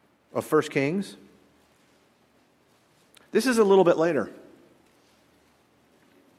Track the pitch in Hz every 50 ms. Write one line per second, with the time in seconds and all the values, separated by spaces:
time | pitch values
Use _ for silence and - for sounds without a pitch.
0 | _ _ _ _ _ _ - 123 110 - 156 156 135 - - 147 135 143 170 202
1 | 190 - - - - - _ _ _ _ _ _ _ _ _ _ _ _ _ _
2 | _ _ _ _ _ _ _ _ _ _ _ _ _ _ _ _ _ _ _ _
3 | _ _ _ _ _ _ - 220 220 262 240 226 214 196 196 190 180 175 - 139
4 | 160 175 160 127 98 - - - - - - _ _ _ _ _ _ _ _ _
5 | _ _ _ _ _ _ _ _ _ _ _ _ _ _ _ _ _ _ _ _
6 | _ _ _ _ _ _ _